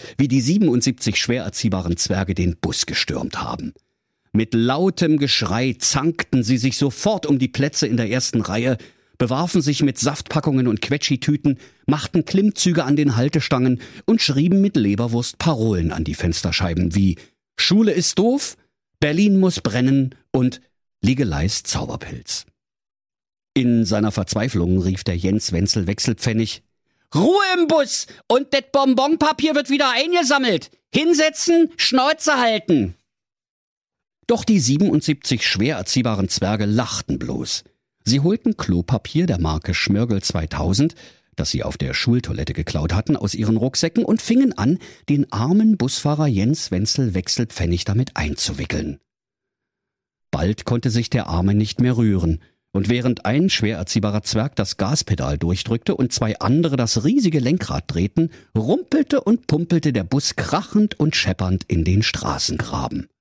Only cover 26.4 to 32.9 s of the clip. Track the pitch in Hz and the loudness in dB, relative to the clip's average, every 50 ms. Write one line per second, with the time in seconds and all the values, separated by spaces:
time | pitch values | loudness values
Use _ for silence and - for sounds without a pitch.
26.4 | 113 110 - - _ _ _ _ _ _ _ _ _ _ - 147 190 294 370 403 | -2 -2 -6 -12 _ _ _ _ _ _ _ _ _ _ 0 2 2 4 4 4
27.4 | 392 381 370 349 339 294 320 311 277 - - - - - - - _ _ 233 262 | 2 2 2 0 2 2 2 2 2 0 -4 -6 -6 -10 -14 -20 _ _ 0 0
28.4 | 277 - - 277 262 - - 277 277 262 254 233 262 294 330 330 302 302 311 - | 2 0 -2 -2 -2 0 0 2 4 4 4 2 2 2 2 2 2 0 0 0
29.4 | - 311 302 294 269 - 269 277 294 262 240 240 285 330 349 349 320 247 294 277 | 0 0 0 0 0 0 0 0 2 0 2 0 0 0 0 0 2 2 2 2
30.4 | 262 240 190 156 - - _ _ _ _ - 240 311 330 349 285 311 311 311 - | 2 0 0 -2 -4 -8 _ _ _ _ -2 0 2 2 4 4 2 0 0 -2
31.4 | - 339 339 330 330 311 - - - - 254 262 254 294 311 311 - 311 294 254 | 0 2 4 4 4 2 0 -2 -2 0 2 2 2 2 0 0 0 0 2 2
32.4 | 247 233 220 214 - - 175 135 101 90 | 2 2 0 0 0 2 2 2 2 -2